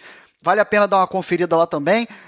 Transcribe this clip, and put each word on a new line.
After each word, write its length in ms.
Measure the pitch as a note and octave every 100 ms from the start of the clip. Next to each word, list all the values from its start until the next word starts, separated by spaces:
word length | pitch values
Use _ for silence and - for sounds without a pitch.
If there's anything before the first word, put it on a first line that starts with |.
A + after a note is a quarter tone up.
| - - _ _
Vale 180 | E3+ G3+
a 40 |
pena 240 | G3+ G#3 G3+
dar 100 | G3
uma 80 | F3+
conferida 500 | F#3+ - F3 F3 E3
lá 100 | E3+
também. 420 | D#3 D3 A3 A#3 -